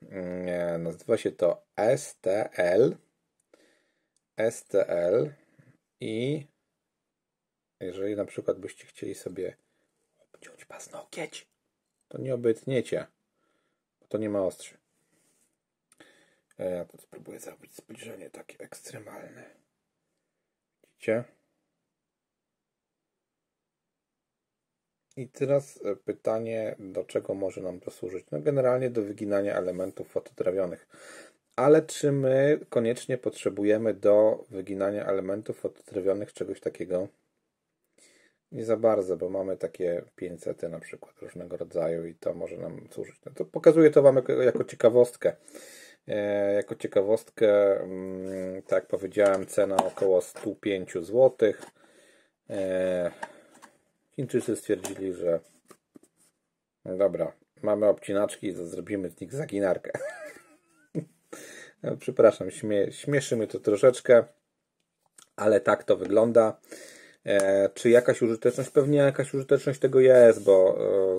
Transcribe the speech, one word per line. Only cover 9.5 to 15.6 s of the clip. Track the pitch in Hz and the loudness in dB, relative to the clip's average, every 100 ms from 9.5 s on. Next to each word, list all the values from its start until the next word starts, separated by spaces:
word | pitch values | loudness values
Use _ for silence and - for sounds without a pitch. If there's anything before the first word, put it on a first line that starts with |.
| - _ _ _ _ _ _ _ | -12 _ _ _ _ _ _ _
obciąć | _ - - - | _ -20 -20 -20
paznokieć, | - - - - - 156 - - _ _ _ _ _ _ | -20 -20 -20 -16 -12 -12 -14 -20 _ _ _ _ _ _
to | - | -12
nie | 127 | -8
obetniecie, | 120 117 113 - 131 - 82 - _ _ _ _ _ _ _ _ _ | -2 -2 -2 -4 -4 -4 -6 -8 _ _ _ _ _ _ _ _ _
bo | _ | _
to | 104 | -8
nie | 107 | -6
ma | 101 92 | -4 -4
ostrzy. | - - _ _ _ _ _ _ _ _ _ | -6 -18 _ _ _ _ _ _ _ _ _